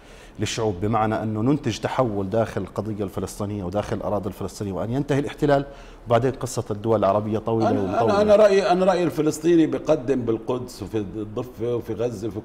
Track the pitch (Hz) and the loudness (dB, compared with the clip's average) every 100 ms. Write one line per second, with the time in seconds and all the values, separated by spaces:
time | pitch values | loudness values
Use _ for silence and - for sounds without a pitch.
0 | - - - - 107 - 110 90 104 113 | -20 -20 -20 -6 -4 -2 -2 0 0 2
1 | 110 110 110 107 120 147 120 104 120 - | 2 0 -2 0 2 0 0 -4 -4 0
2 | 127 101 95 110 107 - 92 - 104 104 | 0 0 -2 0 0 -2 -6 -6 -6 -4
3 | 98 101 95 - 101 104 87 101 104 104 | -4 -4 -6 -6 -6 -4 -4 -4 -4 -4
4 | - 101 98 92 95 - 104 90 104 127 | -2 -2 -4 -6 -10 -6 -6 -4 -2 -2
5 | 143 139 143 - 147 139 143 - - - | 0 0 -2 -2 2 2 0 -12 -20 -20
6 | - 120 127 120 120 - - 104 110 110 | 2 2 2 -2 -6 -6 -6 -4 0 2
7 | 95 101 107 107 117 113 110 107 - 226 | 4 2 0 -2 0 2 2 2 0 0
8 | 233 208 208 208 214 196 165 180 185 175 | 2 2 6 8 8 6 4 4 4 4
9 | 170 156 151 151 165 170 151 131 - 151 | 2 2 0 0 4 6 4 2 0 0
10 | 123 127 113 110 110 127 - - 92 107 | 2 -2 0 -2 -2 -4 -6 -10 -6 -4
11 | 98 98 104 107 123 - 117 120 110 101 | -4 -8 -8 -6 -8 -6 -4 -4 -4 -4
12 | 120 110 110 98 | -4 -4 -6 -8